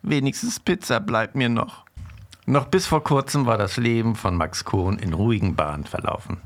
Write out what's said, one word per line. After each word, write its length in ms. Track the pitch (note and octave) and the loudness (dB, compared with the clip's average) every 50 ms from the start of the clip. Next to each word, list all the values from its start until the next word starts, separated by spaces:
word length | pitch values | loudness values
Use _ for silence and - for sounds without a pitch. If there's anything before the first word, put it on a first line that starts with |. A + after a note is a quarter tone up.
| - | -2
wenigstens 560 | - D3 C#3 C3+ C#3 - - - A#3+ - - | 0 0 2 2 0 -2 -2 -4 -6 -6 -2
Pizza 400 | - - F3 G#3+ - - B2 A2 | 0 0 0 0 0 0 0 0
bleibt 360 | G2+ G2+ A2+ A2 A2+ - - | 2 0 0 0 0 0 0
mir 140 | C3+ B2+ A#2 | 0 2 2
noch.“ 360 | A#2 A2+ - - - - - - _ - - - - - - - - - _ | 2 0 -2 -4 -8 -16 -20 -20 _ -16 -16 -16 -16 -18 -20 -20 -20 -8 _
Noch 220 | - C3+ C#3+ C3+ | 2 2 2 2
bis 200 | - F#3+ F#3+ F3+ | 2 2 2 4
vor 160 | - D#3+ D3+ D3+ | 2 2 2 4
kurzem 420 | - D3 C3+ C3+ - - C#3+ C3 | 4 2 2 2 2 0 0 2
war 120 | A#2+ A2+ | 2 2
das 180 | G#2 G2+ G2 - | 2 2 0 0
Leben 380 | B2 A#2+ A#2 A#2 A2+ A2+ A#2 G#2+ | 0 0 2 2 2 2 2 0
von 200 | - - G2 F2+ | 0 0 0 0
Max 260 | F2 D#2+ E2 - - - | 0 0 -2 -4 -8 -4
Cohn 360 | - - G2 F2+ F#2+ G2 - | -2 0 0 2 0 0 -2
in 140 | - F2+ D#2 | -2 -2 0
ruhigen 420 | E2+ G#2 A#2 A2+ G2+ - F2+ - | 2 2 2 2 2 0 0 0
Bahnen 300 | - D#2 D2+ D2 D2 C#2+ | 0 0 -2 -4 -6 -8
verlaufen. 520 | - - - - - - - - - - - - | -8 -8 -6 -4 -4 -4 -6 -6 -8 -10 -10 -10